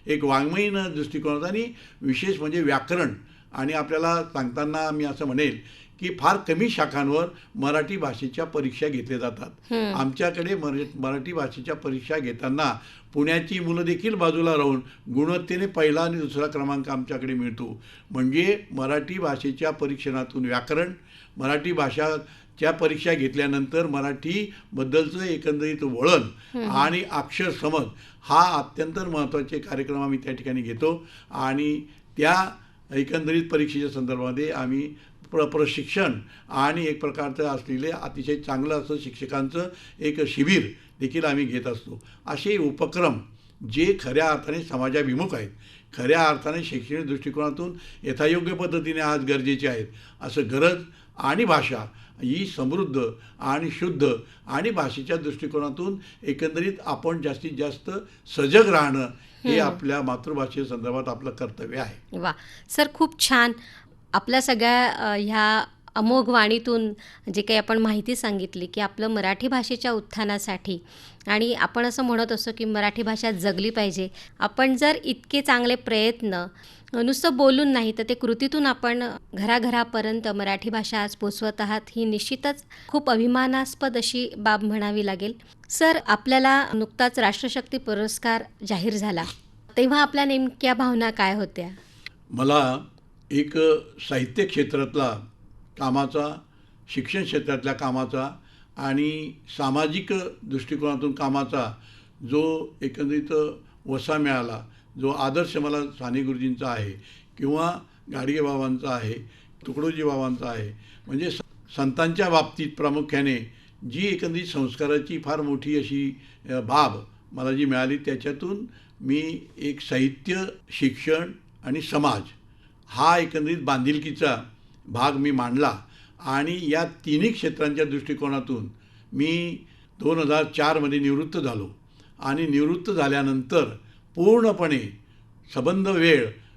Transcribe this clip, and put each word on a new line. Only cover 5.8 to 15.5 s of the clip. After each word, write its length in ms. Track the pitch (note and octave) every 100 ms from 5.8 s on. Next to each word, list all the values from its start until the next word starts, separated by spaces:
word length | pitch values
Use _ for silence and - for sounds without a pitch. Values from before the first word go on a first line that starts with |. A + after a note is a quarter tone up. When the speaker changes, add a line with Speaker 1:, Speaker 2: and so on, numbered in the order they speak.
| - -
Speaker 1:
की 100 | F#3 -
फार 180 | D#3+ G3+
कमी 320 | D#3 D#3+ A#3
शाखांवर 580 | - D3+ C#3+ C#3 D#3 F3 - -
मराठी 420 | - C#3 D3+ D#3 F#3+
भाषेच्या 480 | C#3 A2+ C3 D#3+
परीक्षा 440 | E3 D3+ C3 - D3+
घेतल्या 300 | C3 A#2 B2
जातात. 540 | A#2+ A2 - - -
Speaker 2:
हम्म. 280 | A3+ G#3+ F#3
Speaker 1:
आमच्याकडे 540 | C3+ C3 F3 E3+ F3
मर-, 300 | G3 D3 C#3 C#3+
मराठी 380 | C3+ C3 C#3 C3
भाषेच्या 420 | E3 C3 B2 B2
परीक्षा 440 | D3 D3 C3 B2 D#3
घेताना 600 | B2+ A#2 C3 C#3+ C#3+ A2+ - - -
पुण्याची 480 | D3 D3+ E3 E3 F#3
मुलं 220 | E3+ E3+
देखील 320 | E3+ E3+ A3
बाजूला 420 | G3+ E3 D#3+ E3 D#3
राहून 240 | C#3 C3 - - -
गुणवत्तेने 520 | B2+ D#3+ F3+ E3+